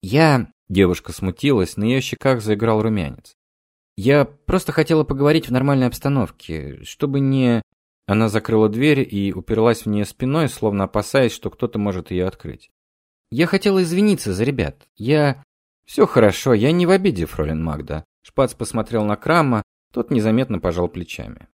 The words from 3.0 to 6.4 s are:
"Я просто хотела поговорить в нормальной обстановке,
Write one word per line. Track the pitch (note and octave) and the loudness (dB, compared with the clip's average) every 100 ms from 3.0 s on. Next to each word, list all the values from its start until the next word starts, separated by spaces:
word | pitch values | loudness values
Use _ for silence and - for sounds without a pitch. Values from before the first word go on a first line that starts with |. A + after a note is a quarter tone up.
| D2+ B1 - _ _ _ _ _ _ - | -4 -8 -20 _ _ _ _ _ _ -4
"Я | G#2 C#3+ | 2 4
просто | C#3+ - - F#3 - | 2 -2 -2 -2 -2
хотела | D3+ D#3 D#3+ | -2 2 2
поговорить | D3 C3+ C#3+ D#3+ D#3+ | 0 0 2 2 0
в | |
нормальной | B2+ C3+ C#3 B2+ | -2 2 2 0
обстановке, | - C#3 C#3 G2+ - | -2 -2 0 -2 -6